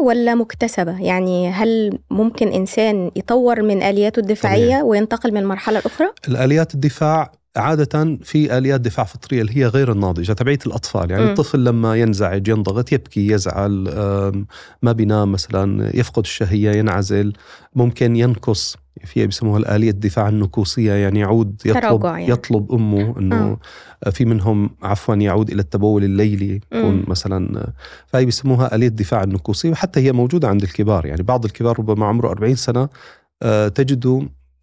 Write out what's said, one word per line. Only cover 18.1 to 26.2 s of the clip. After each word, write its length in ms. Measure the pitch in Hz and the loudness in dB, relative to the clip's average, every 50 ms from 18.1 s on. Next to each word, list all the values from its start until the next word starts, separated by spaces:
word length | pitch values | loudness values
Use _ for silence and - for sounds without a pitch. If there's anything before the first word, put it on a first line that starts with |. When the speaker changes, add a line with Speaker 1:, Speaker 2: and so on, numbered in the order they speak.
| 117 | 2
Speaker 2:
ينكص. 600 | 117 120 123 120 - - - 107 - - - - - _ _ - - - | 2 2 0 0 -2 -2 -4 -2 -2 -4 -8 -10 -14 _ _ -20 -20 -14
في 220 | 92 - 120 110 | -6 -2 -2 -2
بيسموها 320 | 101 98 - 117 110 104 104 | -2 -2 -2 -2 0 0 0
الآلية 320 | 110 - 104 107 110 113 | 0 0 0 2 2 0
الدفاع 380 | 104 98 107 101 - 117 107 104 | 0 0 -2 -2 0 0 0 0
النكوصية، 640 | 107 107 101 95 - 117 101 - - 123 113 107 101 | 0 0 -2 -2 -2 -2 -2 -2 -2 0 0 0 2
يعني 280 | 101 101 98 101 104 | 2 0 0 0 0
يعود 420 | 104 95 110 113 113 101 104 - - | 0 2 2 2 2 0 -4 -4 -2
يطلب، 180 | 104 - 247 240 | 0 0 2 2
Speaker 1:
تراجع 360 | 220 208 110 101 175 165 165 | 2 2 2 0 -2 -4 -4
يعني. 140 | 87 - 123 | -2 -2 -2
Speaker 2:
يطلب 400 | 120 - - 117 110 104 - 127 | -2 0 0 0 0 0 0 -2
أمه 460 | 113 110 107 104 101 101 113 120 - | 0 0 0 0 0 0 -2 -2 -2
إنه 400 | 101 95 - - 104 104 104 113 - - - - - - - - - | -2 0 0 2 0 0 -2 -6 -10 -16 -20 -20 -20 -20 -16 -8 -6
Speaker 1:
آه. 40 | 104 | -4
Speaker 2:
في 140 | - - 127 | 0 0 2
منهم 460 | 113 113 107 92 113 110 104 101 98 - - - | 2 2 2 2 0 2 2 0 -2 -4 -6 -4
عفوًا 320 | 98 101 101 - - 110 | -4 -4 -4 0 0 0
يعود 360 | 101 104 101 87 104 110 107 | 2 2 2 2 2 0 0
إلى 100 | - 101 | -2 -4
التبول 440 | 95 - - 104 101 107 107 104 101 | -4 -2 -2 0 2 2 2 2 2
الليلي، 560 | 101 95 98 | 2 2 2